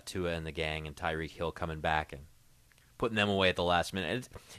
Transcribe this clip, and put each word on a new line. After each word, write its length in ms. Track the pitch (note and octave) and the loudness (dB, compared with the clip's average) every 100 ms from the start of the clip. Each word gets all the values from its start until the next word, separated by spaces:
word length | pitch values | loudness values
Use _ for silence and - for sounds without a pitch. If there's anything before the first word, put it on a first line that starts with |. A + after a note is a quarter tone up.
| - | -2
Tua 260 | F#2+ F2 | -2 -2
and 140 | E2 D#2+ | -2 -4
the 60 | |
gang 360 | D#2 D#2 D#2 D#2 | -4 -4 -4 -8
and 80 | C#2 | -6
Tyreek 360 | F2 D#2+ D#2+ | -4 -4 -6
Hill 200 | - E2+ | -6 -6
coming 300 | - E2+ D#2+ | -4 -6 -2
back 320 | D#2+ D#2 D2+ | 0 0 -2
and 80 | C#2+ C#2+ - - _ - - _ - | -10 -16 -20 -20 _ -20 -20 _ -4
putting 160 | B2 A2 | 0 4
them 140 | G#2 | 4
away 200 | G2 F#2 | 6 6
at 60 | F2 | 6
the 80 | |
last 320 | F2 F2 E2 F#2+ | 4 4 2 -2
minute. 140 | E2 | -2
And 60 | B2 | -4
it's, 100 | - - - | -6 -16 -18